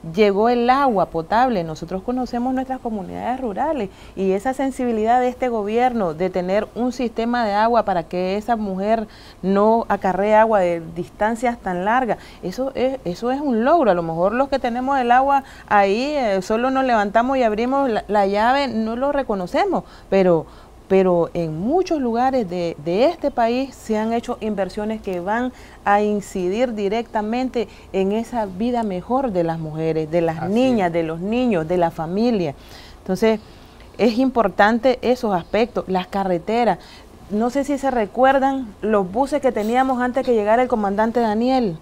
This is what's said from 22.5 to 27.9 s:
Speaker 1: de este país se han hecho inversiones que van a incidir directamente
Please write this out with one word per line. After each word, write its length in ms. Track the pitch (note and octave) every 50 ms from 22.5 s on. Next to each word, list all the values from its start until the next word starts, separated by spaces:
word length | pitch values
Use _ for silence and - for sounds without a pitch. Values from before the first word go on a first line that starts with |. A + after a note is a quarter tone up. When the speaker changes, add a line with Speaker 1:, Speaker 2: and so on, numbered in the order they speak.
| F3+ F3+ E3+ E3+ - - C#3+
Speaker 1:
de 220 | E3+ F3 G3 B3
este 260 | D#4+ F4 E4+ - C#4+
país 420 | C#4 - A#3 A3+ A#3+ B3+ C4+ C4 -
se 240 | - - - A3
han 140 | G#3+ A3 A3+
hecho 260 | A#3 A#3+ A#3+ - A#3+ -
inversiones 600 | - A3 G#3+ F#3+ F#3+ F#3 F#3 G#3 G#3 G#3+ A3 A3
que 200 | - G3+ F#3 F3
van 320 | F3 F#3+ G#3+ A#3 B3 B3+ B3+ - - - - - -
a 160 | G3+ G3+ G#3
incidir 720 | G#3 G#3 G#3 G#3 G3 - - G3 F3+ F3+ F#3+ A3 B3+ B3 A3+
directamente 960 | G#3 G3+ G3 G#3 A#3 A#3 - - A3 G#3 G#3+ A3+ B3 C4 B3 - - F3+ - - - - -